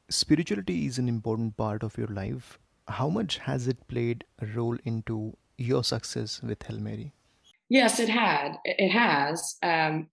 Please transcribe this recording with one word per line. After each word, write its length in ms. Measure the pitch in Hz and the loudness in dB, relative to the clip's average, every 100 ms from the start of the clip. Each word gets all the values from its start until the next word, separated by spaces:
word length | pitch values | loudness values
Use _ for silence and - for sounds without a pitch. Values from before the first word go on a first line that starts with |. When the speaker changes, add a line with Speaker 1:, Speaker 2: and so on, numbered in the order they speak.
| - | -6
Speaker 1:
spirituality 760 | - - 151 170 202 190 175 143 | -2 4 4 2 -2 -2 -2 -2
is 120 | 123 | 0
an 100 | 123 | 0
important 480 | 113 113 110 113 104 | 0 0 -2 -2 -2
part 260 | 110 107 | -2 -2
of 140 | 110 - | -4 -4
your 100 | 110 | -6
life. 500 | 101 101 127 - - _ _ - | -4 -4 -6 -10 -20 _ _ -8
How 200 | - 139 | -2 0
much 300 | 202 185 - | 0 -2 -4
has 300 | - 131 123 | -4 -2 -2
it 180 | 123 - | -4 -4
played 360 | 120 117 117 - - | -2 -2 -2 -8 -10
a 60 | 107 | -6
role 320 | 113 117 120 | -2 -2 -2
into 520 | 120 113 110 110 107 - _ - | -2 -4 -2 -4 -6 -10 _ -6
your 260 | 120 131 | 0 0
success 580 | 117 117 - 120 110 - | 2 -2 -4 -6 -6 -6
with 200 | 120 107 | -6 -6
Hail 160 | - 110 | -6 -6
Mary? 320 | 104 107 139 - _ _ _ _ - | -6 -6 -10 -14 _ _ _ _ 2
Speaker 2:
Yes, 320 | 269 226 247 | 4 6 4
it 80 | 220 | 2
had. 480 | 233 202 147 143 - | 4 4 2 0 -4
It, 120 | - - | -4 2
it 120 | 190 | 4
has. 680 | 208 220 147 143 165 - - | 6 4 4 2 0 -6 -2
Um, 460 | 175 165 156 156 156 | 2 4 2 0 -2